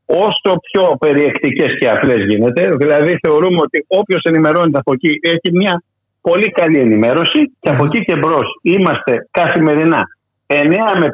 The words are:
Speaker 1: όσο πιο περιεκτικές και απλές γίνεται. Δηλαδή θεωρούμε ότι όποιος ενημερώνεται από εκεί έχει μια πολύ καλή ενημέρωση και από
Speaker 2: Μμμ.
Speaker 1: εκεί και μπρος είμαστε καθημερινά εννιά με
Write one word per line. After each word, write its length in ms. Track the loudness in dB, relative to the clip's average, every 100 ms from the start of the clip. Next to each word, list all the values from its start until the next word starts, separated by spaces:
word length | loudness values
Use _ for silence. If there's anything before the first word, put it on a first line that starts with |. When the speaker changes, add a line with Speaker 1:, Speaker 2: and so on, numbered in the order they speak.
Speaker 1:
όσο 520 | -4 -2 0 -2 -2 -2 -2
πιο 260 | 0 0 0
περιεκτικές 800 | 0 2 0 -2 -4 -2 -2 0
και 100 | 0
απλές 360 | 0 0 0
γίνεται. 440 | 0 0 0 0 0 0
Δηλαδή 400 | 2 2 0 0
θεωρούμε 360 | 0 2 2 0
ότι 220 | -2 -4 -2
όποιος 340 | -2 0 -2
ενημερώνεται 540 | 0 2 2 2 0 0
από 140 | -2
εκεί 260 | -2 -2 -2
έχει 300 | -2 -2 -2 -2
μια 260 | 0 -4 -8 _ _ _
πολύ 300 | -2 0 0
καλή 280 | 0 0 2
ενημέρωση 720 | 2 2 2 0 0 0 0 _
και 80 | -2
από 120 | 0
Speaker 2:
Μμμ. 40 | 0
Speaker 1:
εκεί 160 | -2
και 120 | -2 -2
μπρος 420 | 0 -2 -4 -4
είμαστε 640 | -2 0 0 -2 -2 -4 -2
καθημερινά 800 | -2 0 0 2 2 2 0 -4 -12 _ _ -4
εννιά 480 | 0 2 0 0 0
με 100 | -2